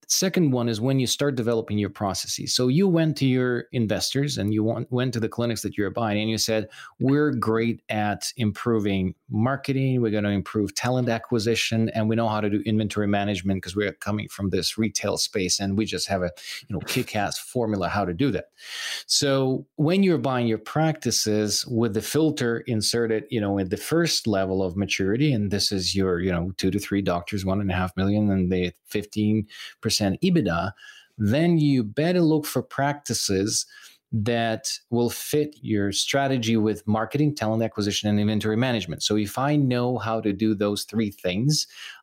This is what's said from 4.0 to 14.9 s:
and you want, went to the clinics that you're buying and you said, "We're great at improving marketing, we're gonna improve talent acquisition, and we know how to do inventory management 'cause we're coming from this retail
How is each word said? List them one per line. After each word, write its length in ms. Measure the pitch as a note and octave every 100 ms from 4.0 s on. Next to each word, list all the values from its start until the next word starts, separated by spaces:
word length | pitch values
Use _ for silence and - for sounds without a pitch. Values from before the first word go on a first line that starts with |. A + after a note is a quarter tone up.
| - C3+ C#3+ A#2+
and 160 | G2+
you 100 | G#2+
want, 260 | G#2+ A2+ A#2+
went 220 | B2 B2+
to 80 | A#2
the 80 | G#2+
clinics 320 | - A#2+ A2
that 160 | G2+ G2+
you're 140 | G2
buying 280 | G#2 A2+ G#2
and 120 | A2
you 80 | G#2+
said, 280 | - A2 G#2+ - - -
"We're 320 | B2+ C#3+ D3+
great 500 | B2 G2 A2+ A#2 - -
at 420 | G#2+ G#2 G2 - -
improving 760 | G#2+ G2+ B2 A2+ G2+ F#2+ F#2 - -
marketing, 720 | G#2+ A#2+ C#3 C#3 C3+ C3+ B2+
we're 100 | A2+
gonna 200 | G#2+ G#2
improve 440 | G2+ F#2 A2 G2+
talent 360 | - A#2+ B2+ A#2+
acquisition, 800 | A#2 - A#2+ G#2 A2+ - A2+ A2+
and 180 | A2+ G#2+
we 80 | A2+
know 100 | A2+
how 140 | G#2+
to 80 | G#2
do 140 | G2+
inventory 420 | A2 G#2+ G#2 G#2+ G#2
management 560 | G2+ G2+ G2 F#2+ F#2+
'cause 140 | F2+ F#2+
we're 160 | G2+
coming 360 | - G#2 G#2 G2+
from 200 | - G2
this 300 | F2+ E2 -
retail 400 | A2+